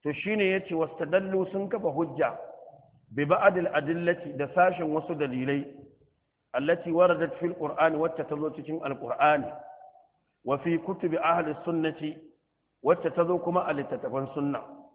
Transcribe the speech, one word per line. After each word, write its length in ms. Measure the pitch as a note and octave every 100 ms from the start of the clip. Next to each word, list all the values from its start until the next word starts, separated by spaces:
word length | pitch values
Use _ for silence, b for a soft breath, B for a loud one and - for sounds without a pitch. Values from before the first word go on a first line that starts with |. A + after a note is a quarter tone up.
To 80 | D3
shi 240 | C#3+ F#3+ G#3+
ne 140 | G3
ya 80 | F#3+
ce, 120 | F#3+
"Wastadallu 720 | E3 D#3 - D#3+ F#3 F#3+ F#3+ F#3
sun 180 | G3 G3
kafa 180 | A3+ F3
hujja 420 | C#3+ E3 C3+ C3 A2+ - - - - _ _ _ A2+
bi 100 | D3
ba'dil 420 | F3+ G3 F3+ E3
adillati 600 | D3+ C#3+ E3+ E3+ F3 D3 C3+
da 120 | C#3
sashen 420 | - F3+ F3 D#3+
wasu 220 | D3+ D#3 D#3+
dalilai, 480 | C#3+ B2 C3 C#3+ C#3+ - - _ _ _ _ _ _
allati 380 | B2 C#3+ E3+ F3
waradat 460 | E3 F3+ E3 D#3+ -
fil 140 | F3
Qur'ani 420 | F3 D3+ C#3+ D#3+ D#3
wacce 280 | D#3+ D#3+ C#3+
ta 80 | D3
zo 140 | D3+
cikin 300 | D3+ C#3+ D#3+
Al-Qur'ani, 640 | C#3 C3+ A#2+ B2 D3 D3 B2+ - - - - - _ _ _ _
wa 140 | A#2+ C#3
fi 200 | E3+ E3
kutubi 380 | E3 F3+ F3 D#3+
ahli 360 | E3 E3+ D#3+ D3
sunnati 540 | - E3+ D#3+ D3+ D3+ D#3 - _ _ _ _ _
wacce 300 | - F3 E3
ta 100 | F3
zo 140 | E3+ F3+
kuma 220 | F3 F3+ -
a 60 |
littattafan 540 | C#3+ C3+ B2+ B2 A#2 G#2
sunna. 280 | D3+ C#3+ B2 - - -